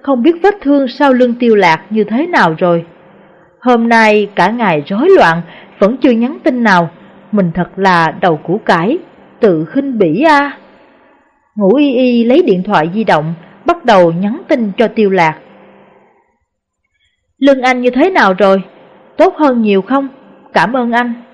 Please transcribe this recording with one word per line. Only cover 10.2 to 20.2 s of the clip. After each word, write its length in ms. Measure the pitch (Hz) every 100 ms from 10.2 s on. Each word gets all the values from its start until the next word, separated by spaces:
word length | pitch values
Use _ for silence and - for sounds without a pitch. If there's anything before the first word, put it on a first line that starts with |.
a. 340 | 320 285 285 - - _ _ _ _ _ _ _ _ 214
Ngũ 200 | 196 254
Y 200 | 285 247
Y 280 | 254 240
lấy 180 | 233 285
điện 220 | 330 185
thoại 260 | 185 190 160
di 100 | 202
động, 300 | 214 165 151 170 - - -
bắt 200 | 339 247
đầu 260 | 196 170
nhắn 300 | 170 202 294 -
tin 240 | 294 214 185
cho 100 | 220
Tiêu 220 | 226 208
Lạc. 280 | 190 160 - - - - - _ _ _ _ _ _ _ _ _ _ _ _ _ _ _ _
"Lưng 240 | 269 269
anh 200 | 254 254
như 80 | 247
thế 200 | 254 349
nào 240 | 370 208
rồi? 280 | 185 196 190 - - - - _ -
Tốt 180 | 349 -
hơn 240 | 302 247
nhiều 200 | 214 196
không? 260 | 190 269 269 -